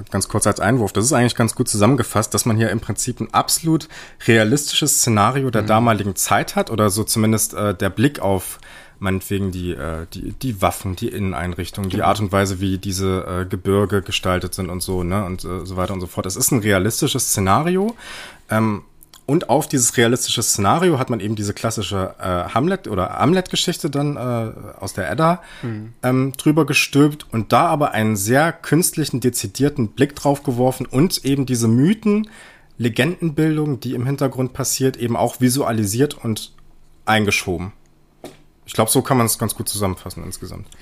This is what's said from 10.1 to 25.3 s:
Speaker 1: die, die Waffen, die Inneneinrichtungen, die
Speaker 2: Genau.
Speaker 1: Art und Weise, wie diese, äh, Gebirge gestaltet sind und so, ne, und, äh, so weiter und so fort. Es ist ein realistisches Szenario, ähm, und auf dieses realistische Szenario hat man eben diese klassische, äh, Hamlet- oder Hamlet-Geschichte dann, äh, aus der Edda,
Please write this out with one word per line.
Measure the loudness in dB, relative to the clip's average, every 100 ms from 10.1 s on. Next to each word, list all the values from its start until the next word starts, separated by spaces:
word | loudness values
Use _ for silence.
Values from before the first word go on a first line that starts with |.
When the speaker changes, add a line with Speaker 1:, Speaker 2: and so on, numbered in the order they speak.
Speaker 1:
die, | -10 -10
die | -6 -6 0
Waffen, | 0 0 -6 -6
die | -6
Inneneinrichtungen, | -4 -4 -4 -6 -6 -8 -6 -4
die | 0
Speaker 2:
Genau. | 2
Speaker 1:
Art | 2
und | 0
Weise, | 0 0 0
wie | -2 -2
diese, | -4 -2 -2 -2 -2
äh, | -6 -4
Gebirge | -4 0 2 2 0
gestaltet | -2 -4 0 0 -2 -6
sind | -6
und | -6
so, | -4 -2
ne, | -2 -2
und, | -2 -6 -8
äh, | -8 -6
so | -4
weiter | -4
und | -4
so | -6
fort. | -6 -6
Es | -2
ist | 0
ein | 2
realistisches | 2 2 2 0 -2 0 -2
Szenario, | 0 2 2 2 0 -2 -4 -14 -16 -18 -16 -2
ähm, | 0 2 -2 -8 -20 -20 -12 -2
und | 0 2
auf | 0 2
dieses | 0 2 4
realistische | 4 2 0 -2
Szenario | 0 2 2 4 4 2
hat | 0
man | -2
eben | -2 -4
diese | -4
klassische, | -4 -4 -4 -4 -4 -4 -6
äh, | -4 -2 0 0
Hamlet- | 0 -2 -4
oder | -2 -2 0
Hamlet-Geschichte | 2 2 0 -2 -2 -2 -4
dann, | -2 -4 -4
äh, | -4 -4 -4 -8 -14 -12
aus | -10
der | -6 -4
Edda, | 0 0